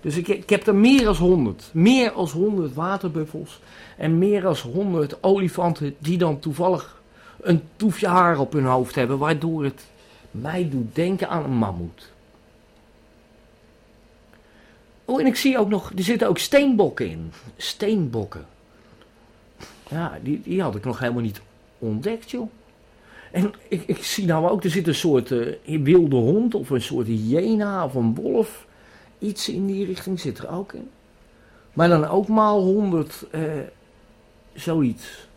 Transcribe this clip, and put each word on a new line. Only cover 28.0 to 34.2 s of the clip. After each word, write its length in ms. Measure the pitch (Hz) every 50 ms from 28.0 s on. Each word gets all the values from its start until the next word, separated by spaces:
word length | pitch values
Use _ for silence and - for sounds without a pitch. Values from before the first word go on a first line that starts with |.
| 117 113 113
wolf. 520 | - - - - 233 220 - - - - - _ _ - - - - - - _ _
Iets 300 | - 208 202 - - -
in 180 | - - 196
die 200 | 196 196 190 202
richting 340 | 185 190 180 - - 190 170
zit 180 | - 151 117 -
er 120 | - -
ook 220 | 156 175 196 - -
in. 180 | - - 262 - _ _ _ _ _ - _ _ _ - _ - - _ - _
Maar 160 | - 165 175
dan 160 | 175 160 151
ook 240 | 156 175 190 202 190
maal 340 | 220 220 214 214 208 208 190
honderd, 640 | 185 190 208 214 196 175 165 151 151 - - - -
eh, 120 | - 156 160 156 160 143 135 - - _ _ _ _ _ _ _ - _